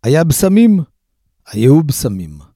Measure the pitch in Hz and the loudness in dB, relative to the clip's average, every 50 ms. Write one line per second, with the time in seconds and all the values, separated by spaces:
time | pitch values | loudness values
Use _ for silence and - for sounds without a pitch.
0 | - 113 139 156 170 165 143 - - 190 190 214 233 233 208 185 151 _ _ _ | -2 0 0 0 0 0 0 0 0 0 2 2 4 2 2 0 -2 _ _ _
1 | _ _ _ _ _ _ _ _ _ - - 107 113 127 139 160 160 143 139 - | _ _ _ _ _ _ _ _ _ -14 -6 0 2 4 4 4 2 -2 -6 -6
2 | - 123 101 95 87 78 76 73 71 _ _ | -6 -8 -8 -10 -12 -14 -18 -20 -20 _ _